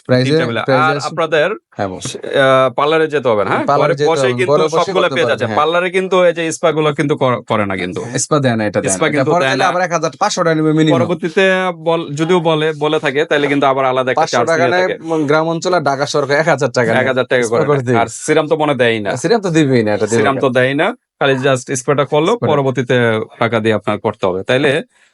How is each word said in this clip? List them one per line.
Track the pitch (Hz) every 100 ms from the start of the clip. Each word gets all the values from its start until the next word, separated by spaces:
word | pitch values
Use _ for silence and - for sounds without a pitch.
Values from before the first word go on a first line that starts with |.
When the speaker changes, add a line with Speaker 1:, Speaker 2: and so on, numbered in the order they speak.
| -
Speaker 1:
প্রাইসে, | 127 135
Speaker 2:
তিনটা | 156 120
মিলে। | 113 120
Speaker 1:
প্রাইসে | 131
Speaker 2:
আর | 156 147
Speaker 1:
আছে | 151
Speaker 2:
আপনাদের, | 165 160 156 170 214 _ -
Speaker 1:
হ্যাঁ, | 101
বস। | 92 - -
Speaker 2:
আহ, | - 139 135 131 131
পার্লারে | 127 147 160 156
যেতে | 143 127
হবে | 107
না, | 98
হ্যাঁ? | 180 285
Speaker 1:
পার্লারে | 143 143
Speaker 2:
ঘরে | 139
Speaker 1:
যেতে | 147
Speaker 2:
বসেই | 160
Speaker 1:
হবে, | 131
Speaker 2:
কিন্তু | 123 123
Speaker 1:
ঘরে | 147
বসেই | 156 160 175
Speaker 2:
সবগুলো | 190
Speaker 1:
করতে | 170 143
Speaker 2:
পেয়ে | 156
Speaker 1:
পারবে, |
Speaker 2:
যাচ্ছে। | 123 117
Speaker 1:
হ্যাঁ। | 120
Speaker 2:
পার্লারে | 156 175 180
কিন্তু | 185 185 185
এই | 175
যে | 165 160
স্পা | 156 165
গুলো | 156 151
কিন্তু | 147 147 -
কর-, | 131 123
করে | - 110 98
না | 95
কিন্তু। | 90 92 120 123
Speaker 1:
স্পা | - 151
দেয় | 131 113
না, | 104
এটা | 104
দেয় | 131
না। | -
Speaker 2:
স্পা | 156
Speaker 1:
এটা | 147
Speaker 2:
কিন্তু | 135
Speaker 1:
পরে | 170
Speaker 2:
দেয় | 180
Speaker 1:
দিলে | -
Speaker 2:
না। | -
Speaker 1:
আবার | 180
এক | 180
হাজার, | 165 160 -
পাঁচশো | 202 -
টাকা | 170 156
নেবে | 156
মিনিমাম। | 156 156 165
Speaker 2:
পরবর্তীতে | 165 175 175 202 190 185 185 170
বল-, | 160 165 165
যদিও | 147 160 180
বলে, | 165 156 156 151
বলে | 151 156
থাকে, | 156 135 165
তাহলে | 151 143
কিন্তু | 143 135
আবার | 135 135
আলাদা | 131 127
একটা | 127
Speaker 1:
পাঁচশো | 160 127
Speaker 2:
চার্জ | 120
Speaker 1:
টাকা | 165 165
Speaker 2:
নিয়ে | 175
Speaker 1:
নেয়, | 185
Speaker 2:
থাকে। | 202
Speaker 1:
উম, | 165 160 139
গ্রাম | 156 165
অঞ্চল | 165 185
আর | 180
ঢাকা | 143 135 143
শহরকে | 151 135
এক | 143 160
হাজার | 139 135
টাকা | 127 113
নেয়। | 120
Speaker 2:
এক | 131
হাজার | 127 123
টাকা | 127
Speaker 1:
স্পা | 117 113
Speaker 2:
করে | 135
Speaker 1:
করে | 143
Speaker 2:
নেয়। | 123
Speaker 1:
দিবে। | 117
Speaker 2:
আর | 117
সিরাম | - - 156 151
তো | 156
মনে | 151 127
দেয়ই | 120 113
না। | 101 123
Speaker 1:
সিরাম | 143 226
তো | 190
দিবেই | 160 143 127
না, | 107
এটা | 101 107
দিবে | 113
Speaker 2:
সিরাম | 139 135
Speaker 1:
না। |
Speaker 2:
তো | 135
দেয়ই | 123 127
না, | 143 185 247 _ -
খালি | 143
just | 135 139 131 - 135
স্প্রেটা | - 143 139
করলো, | 151 170
Speaker 1:
স্প্রে। | 240 120
Speaker 2:
পরবর্তীতে | 147 135 131 120 127 117 110 - -
টাকা | 117 113
দিয়ে | 110 107
আপনার | - 104
করতে | 110 101 98
হবে। | 90
তাইলে | 98 127 147 156 247 _ _